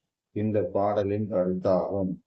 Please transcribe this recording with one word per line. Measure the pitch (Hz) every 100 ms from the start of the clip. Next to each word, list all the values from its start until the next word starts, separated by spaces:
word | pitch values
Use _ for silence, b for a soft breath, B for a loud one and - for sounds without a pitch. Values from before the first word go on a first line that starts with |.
| _ _ _ 104
இந்த | 107 104
பாடலின் | 87 98 101 90 98 104 104
கருத்தாகும். | 90 90 92 98 90 - 98 95 87